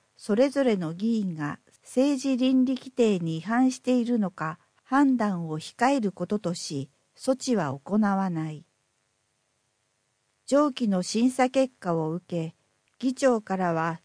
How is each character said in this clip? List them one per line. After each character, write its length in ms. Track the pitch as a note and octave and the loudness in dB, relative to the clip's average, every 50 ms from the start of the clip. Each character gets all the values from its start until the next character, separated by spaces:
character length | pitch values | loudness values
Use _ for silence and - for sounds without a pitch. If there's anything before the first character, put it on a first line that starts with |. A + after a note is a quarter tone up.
| _ _ _ | _ _ _
そ 180 | _ - - G3+ | _ -4 0 2
れ 140 | A3 C4+ C#4+ | 2 2 2
ぞ 160 | - C#4 C4+ | 2 2 2
れ 140 | B3 G#3 F#3 | 2 2 0
の 160 | E3+ D#3 E3 | -2 -4 -6
議 260 | F3+ G#3 A3+ A#3 A3 | -4 -2 -2 0 0
員 160 | G3+ F#3 E3 | -2 -4 -4
が 240 | D3+ D3 D3 - - _ _ _ _ _ | -4 -6 -6 -6 -10 _ _ _ _ _
政 340 | - - B3 C4+ D4 C#4+ C4 | -4 0 2 2 2 2 0
治 200 | C#4 C4+ C4 A#3 | 0 -2 0 2
倫 260 | B3+ C4 C4 C4 B3+ | 2 2 4 4 2
理 120 | C4 C4 | 2 0
規 140 | B3 - C4 | -4 -8 -6
定 300 | - - A#3 G#3+ G3+ F3 | -2 2 2 2 2 0
に 200 | E3+ D#3+ D#3+ D#3+ | -2 -4 -4 -6
違 20 | |
反 300 | D#3+ G3+ A#3 B3 C4 C4 | -4 -2 0 2 2 2
し 100 | B3+ - | 0 0
て 180 | - B3 B3+ B3 | -2 0 0 2
い 60 | A3+ | 2
る 120 | A#3 B3 A3+ | 2 0 0
の 140 | G3 F3 | 0 -2
か、 280 | - - D#3 D#3+ E3+ - _ _ _ _ _ | -4 -6 -8 -8 -8 -10 _ _ _ _ _
判 320 | - B3+ C#4 D4 C4+ B3+ A#3 | 0 2 4 4 4 4 2
断 320 | G#3+ G#3 F#3 E3+ E3+ D#3 | 2 0 -2 -2 -4 -6
を 100 | D#3 D#3+ | -6 -8
控 300 | - - - - A#3+ C4+ | -8 -10 -4 0 2 2
え 100 | C#4+ C4+ | 2 2
る 140 | G#3 F#3+ - | 0 -2 -4
こ 120 | - F3+ | -4 -4
と 140 | - G#3 G#3 | -4 -4 -4
と 140 | - G3+ F#3 | -2 -4 -6
し、 360 | - - - D#3 C#3 C#3+ - _ _ _ _ _ - | -6 -8 -8 -6 -6 -8 -8 _ _ _ _ _ -6
措 160 | - B3+ C4 | -4 -2 -2
置 220 | C4 - C4+ A#3+ G3 | -2 -2 -2 0 0
は 200 | D3+ C#3+ D3+ C#3+ | 0 -2 -4 -6
行 220 | - - G3+ G#3+ | -6 -2 0 2
わ 300 | G#3+ G3+ G3 F#3+ F#3+ F#3 | 2 2 2 0 0 -2
な 220 | E3+ D#3+ D#3+ D#3 | -2 -4 -6 -6
い。 120 | D3+ D3 - _ _ _ _ _ _ _ _ _ _ _ _ _ _ _ _ _ _ _ _ _ _ _ _ _ _ _ _ _ _ _ _ _ _ _ _ | -8 -12 -16 _ _ _ _ _ _ _ _ _ _ _ _ _ _ _ _ _ _ _ _ _ _ _ _ _ _ _ _ _ _ _ _ _ _ _ _
上 260 | - C4 C#4+ D4+ C#4+ | 0 2 2 2 2
記 160 | B3+ - B3 G#3 | 0 -2 -2 0
の 160 | F#3+ F3+ F3+ | 0 0 -2
審 280 | - - G3+ A#3+ C4 | -2 0 2 2 2
査 180 | B3+ - B3+ B3+ | 2 2 0 2
結 240 | C4 C4+ C4+ C4 - _ | 2 0 0 0 -4 _
果 180 | - F#3 E3 | -4 -2 -2
を 180 | E3 D#3 D#3 E3 | -2 -2 -2 -4
受 120 | F3+ - | -6 -8
け、 300 | - F3+ E3+ D#3+ E3 - _ _ _ _ _ _ _ _ - | -6 -6 -6 -6 -6 -10 _ _ _ _ _ _ _ _ -6
議 140 | A#3+ C4+ B3+ | -6 -4 -2
長 280 | - C#4 B3+ A#3+ A3 | 0 2 2 2 2
か 160 | G#3+ - F#3+ F#3 | 0 -4 -4 -2
ら 160 | F#3 F3 E3 | 0 0 0
は 260 | D#3+ E3 E3 E3 - _ | 0 -2 -2 -4 -6 _